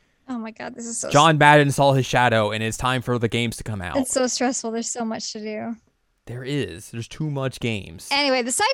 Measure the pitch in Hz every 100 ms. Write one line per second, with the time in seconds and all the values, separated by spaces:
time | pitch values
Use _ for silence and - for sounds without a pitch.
0 | _ _ - 247 220 220 - 247 233 226
1 | 143 143 160 151 147 147 143 135 139 135
2 | 127 127 123 113 104 110 110 110 127 127
3 | 123 120 113 117 117 - - 104 90 277
4 | 262 269 254 - 254 254 233 226 233 247
5 | 226 220 - 220 214 214 226 226 _ _
6 | _ _ - 120 131 143 98 85 - 117
7 | 113 - 156 139 131 - 120 107 - 82
8 | - 285 285 262 240 262 427